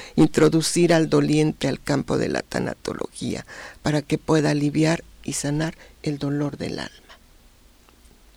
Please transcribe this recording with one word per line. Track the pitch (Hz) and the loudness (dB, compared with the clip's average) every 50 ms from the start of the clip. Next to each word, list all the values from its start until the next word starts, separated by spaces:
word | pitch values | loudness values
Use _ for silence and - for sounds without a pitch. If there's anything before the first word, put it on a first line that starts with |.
| - - - | -14 -4 4
Introducir | - 156 151 - - 156 156 160 165 151 - - 175 175 165 170 | 4 4 4 6 4 4 6 4 2 0 0 2 2 4 6 6
al | 160 160 - | 4 4 4
doliente | 160 147 147 147 151 156 151 156 151 - - | 2 2 2 2 2 2 2 2 0 0 -2
al | 139 - - | -4 -4 -4
campo | - - 143 135 - - - - | -4 -2 -2 -2 -2 -2 -2 -2
de | - - | 0 -2
la | 73 - | -2 -4
tanatología | - - - - - - - - - - - - - - - - - 120 - - - - - - - - - - | -6 -4 -6 -4 -4 -4 -6 -8 -8 -8 -6 -6 -8 -10 -8 -8 -6 -6 -6 -8 -10 -14 -18 -18 -18 -18 -20 -6
para | - 165 151 151 | -4 -2 -2 -2
que | 147 - 156 | 0 -2 -4
pueda | 147 - - 156 160 147 151 | -4 0 0 2 2 2 2
aliviar | 147 147 147 147 143 151 156 156 165 - - - - - - | 0 0 0 0 2 2 2 2 0 -2 -4 -12 -20 -14 -10
y | - | -8
sanar | 143 - - 143 147 151 160 165 - - - - - - - | -8 -4 -4 -2 -2 -2 -2 -4 -6 -10 -20 -20 -20 -8 -6
el | 156 147 139 | -6 -4 -4
dolor | 143 143 143 147 147 143 139 | -4 -4 -2 -2 -2 -4 -4
del | - - - - - | -6 -8 -8 -6 -8
alma. | 65 - - - - - - - - - - - - - _ _ _ _ _ _ _ - - _ - - - _ - - _ | -10 -12 -14 -20 -20 -20 -20 -20 -20 -20 -20 -20 -20 -20 _ _ _ _ _ _ _ -20 -20 _ -20 -20 -20 _ -20 -20 _